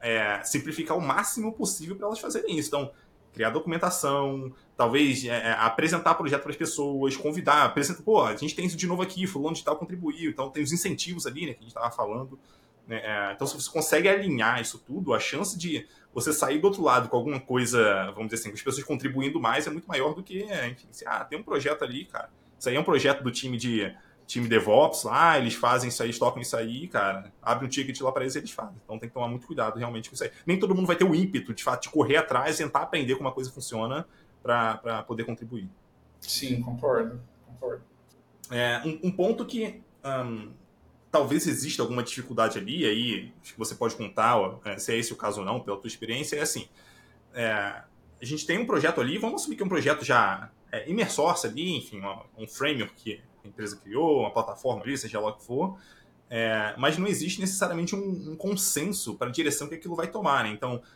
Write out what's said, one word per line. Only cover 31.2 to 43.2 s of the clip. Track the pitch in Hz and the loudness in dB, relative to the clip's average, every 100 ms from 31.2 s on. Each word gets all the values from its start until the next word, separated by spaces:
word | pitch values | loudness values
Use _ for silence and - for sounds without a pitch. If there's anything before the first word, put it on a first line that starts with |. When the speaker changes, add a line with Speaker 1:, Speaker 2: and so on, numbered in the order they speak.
| 190 - - | 2 0 -4
Speaker 1:
de | 110 | -4
fato, | - 123 | -2 -2
de | - | 2
correr | 151 131 156 | 4 6 6
atrás | - 123 143 156 | 4 2 2 0
e | 147 | 0
tentar | 139 | 0
aprender | 165 165 123 131 | 0 0 0 0
como | 135 | -2
a | |
coisa | 131 131 | -4 -8
funciona | 131 - 110 117 143 - - - _ | -8 -6 -4 -2 -4 -8 -14 -20 _
pra, | - 120 113 110 | 2 4 2 0
pra | 120 110 | -4 -4
poder | 110 113 | -4 -6
contribuir. | 113 117 117 120 95 - _ _ _ _ | -6 -8 -10 -10 -12 -16 _ _ _ _
Speaker 2:
Sim, | - - 131 120 | -6 -4 -2 -2
concordo, | 120 120 147 117 113 123 - _ - | -4 -2 2 2 2 -6 -16 _ -20
concordo. | 123 127 - - _ _ _ _ _ - | -10 -8 -8 -12 _ _ _ _ _ -6
Speaker 1:
É, | 120 120 120 156 | 0 0 0 -4
um, | 156 180 | -4 -2
um | |
ponto | 180 190 233 233 | 2 2 0 -4
que, | 233 214 - - _ | -6 -6 -8 -18 _
ahn, | 139 131 123 110 101 - _ _ _ _ _ | -6 -4 -4 -8 -10 -18 _ _ _ _ _
talvez | 156 127 156 165 | 2 4 2 2
exista | 127 143 - | -2 -2 -2
alguma | 117 123 | -2 -2
dificuldade | 120 131 123 113 113 107 | -4 -6 -4 2 2 0
ali, | 98 160 117 | -4 0 2
aí | 107 120 95 | 2 0 -4